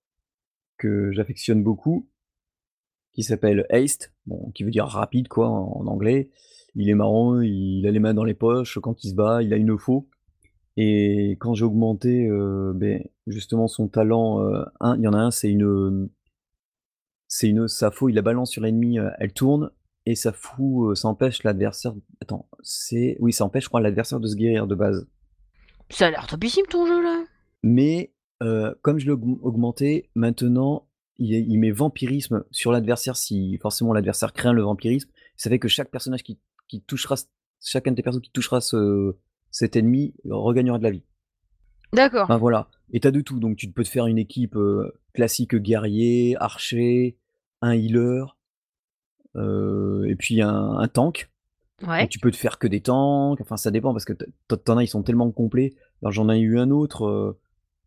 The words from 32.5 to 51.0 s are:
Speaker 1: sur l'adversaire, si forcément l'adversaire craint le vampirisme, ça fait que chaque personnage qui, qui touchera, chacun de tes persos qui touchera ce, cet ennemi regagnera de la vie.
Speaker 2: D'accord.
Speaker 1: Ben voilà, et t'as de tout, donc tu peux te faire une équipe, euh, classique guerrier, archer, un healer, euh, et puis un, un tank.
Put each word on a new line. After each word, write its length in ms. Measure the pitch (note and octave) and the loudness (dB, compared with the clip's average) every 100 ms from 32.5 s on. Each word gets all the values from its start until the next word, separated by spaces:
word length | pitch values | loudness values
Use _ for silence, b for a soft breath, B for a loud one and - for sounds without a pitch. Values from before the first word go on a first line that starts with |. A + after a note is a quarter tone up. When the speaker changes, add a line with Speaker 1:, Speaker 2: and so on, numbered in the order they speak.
Speaker 1:
sur 220 | - A#2+ | -4 0
l'adversaire, 460 | A#2+ A2 A#2 - B2 | 2 0 -2 -4 -6
si 400 | - G2+ F#2+ F#2+ | -4 -2 -2 -4
forcément 340 | G#2+ - A2+ | -4 -2 0
l'adversaire 400 | G#2+ G2 - G#2+ | 2 0 -2 -4
craint 220 | - B2 | -2 2
le 80 | A#2 | 2
vampirisme, 480 | G#2 G#2 A#2 C3+ - b b - | 2 -2 -2 -2 -4 b b -8
ça 140 | G#2+ | -2
fait 80 | B2 | 0
que 100 | A2+ | 0
chaque 220 | - C3+ | -2 -4
personnage 320 | B2+ C3 B2+ | -8 -8 -8
qui, 180 | - G#2 _ _ _ | -10 -16 _ _ _
qui 160 | G#2+ | -16
touchera, 340 | - C3+ - C3+ - _ _ _ | -8 -8 -4 -6 -6 _ _ _
chacun 300 | - C3 C3+ | -6 -2 0
de 60 | B2 | 0
tes 60 | |
persos 200 | B2+ B2 | -2 -4
qui 80 | - | -4
touchera 320 | - - B2+ | -6 -2 -2
ce, 540 | - A2+ G2+ G2+ G2 F#2 _ _ _ | 0 2 2 2 0 -4 _ _ _
cet 260 | - A#2 A#2+ | -2 0 4
ennemi 380 | A2+ B2+ C#3+ - | 4 2 0 -6
regagnera 540 | - G#2+ A2 A#2+ B2+ A#2 | -8 -2 0 2 2 2
de 40 | |
la 80 | A2 | 0
vie. 140 | F#2 - _ _ _ _ _ _ _ _ | -2 -8 _ _ _ _ _ _ _ _
Speaker 2:
D'accord. 340 | A3+ C4+ A#3 F#3+ | 4 4 4 2
Speaker 1:
Ben 120 | A#2 | 4
voilà, 320 | A#2+ A2 - _ _ | 4 2 0 _ _
et 100 | A#2 | 0
t'as 100 | C#3 | 2
de 100 | C#3 | 2
tout, 180 | C#3 B2+ | -2 -4
donc 180 | A2+ G#2 | -2 -4
tu 140 | G2+ | -6
peux 140 | G2+ | -6
te 40 | G#2+ | -4
faire 180 | B2+ A#2 | -2 0
une 100 | A2 | 0
équipe, 400 | G2+ B2+ A#2 G#2+ | -2 -4 -4 0
euh, 420 | G2+ G2+ G#2+ - _ | 0 0 -4 -10 _
classique 420 | - A#2 - A#2+ | -2 0 0 0
guerrier, 840 | A2+ G2+ A2 G#2+ G#2+ A#2 A#2+ A#2+ B2+ | 0 2 0 0 0 2 2 2 0
archer, 800 | A2 - - A#2 A#2+ B2 B2 - _ _ _ _ | -4 -6 -4 0 2 2 0 -4 _ _ _ _
un 140 | A#2+ | 0
healer, 640 | A#2 A2 A#2 A#2+ B2+ C3 _ _ _ _ _ _ _ _ _ _ A#2 | 2 2 2 2 0 -6 _ _ _ _ _ _ _ _ _ _ -6
euh, 680 | G#2 G2+ G2+ G2+ G2 G2 | -4 -2 -2 -2 -2 -2
et 120 | G#2 G2+ | -2 -2
puis 240 | - A2+ | 0 2
un, 380 | G#2 G#2 G#2 G2+ | 2 0 -2 -2
un 100 | A2+ | 0
tank. 420 | - | 2